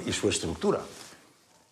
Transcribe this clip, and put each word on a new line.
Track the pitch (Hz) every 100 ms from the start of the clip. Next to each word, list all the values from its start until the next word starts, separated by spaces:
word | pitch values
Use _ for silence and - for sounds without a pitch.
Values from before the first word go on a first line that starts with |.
| -
y |
su | - 104
estructura. | - 82 82 202 76 - - - - - _ _ _ _